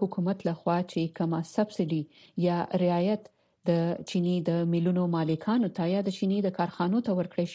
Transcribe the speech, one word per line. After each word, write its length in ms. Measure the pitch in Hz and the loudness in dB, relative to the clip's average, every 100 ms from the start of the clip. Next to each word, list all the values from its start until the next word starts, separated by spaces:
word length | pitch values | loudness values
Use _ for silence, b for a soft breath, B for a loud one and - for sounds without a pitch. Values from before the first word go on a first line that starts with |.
حکومت 440 | 190 190 175 190 170 | -2 0 -2 0 -2
لخوا 260 | 165 - 170 | -2 0 0
چې 200 | 180 175 165 - | 0 -2 -4 -2
کومه 180 | 165 165 165 | -2 -2 -2
سبسډي 500 | - 208 - 160 160 147 B B - 175 | -2 -2 -2 -2 -2 -4 B B -2 0
یا 120 | 175 - 185 | 2 0 0
رعایت 500 | 175 175 190 208 - _ _ _ - | 2 2 2 0 -4 _ _ _ 0
د 340 | 170 170 - - | 2 2 -2 -2
چیني 240 | 185 175 180 165 | 0 2 0 0
د 100 | 170 170 | 0 2
میلونو 340 | 170 170 180 180 165 | 2 2 2 2 0
مالکانو 560 | 156 160 - 240 196 - | 0 0 0 0 0 0
ته 80 | 170 | 0
یا 100 | 196 196 | 0 -2
د 60 | 190 | -2
چیني 180 | 196 202 190 | 0 0 0
د 80 | 185 | 0
کارخانو 420 | 175 - 175 226 233 | -4 0 0 2 0
ته 100 | 180 | 0
ورکړی 260 | 175 - 175 | -2 -2 -2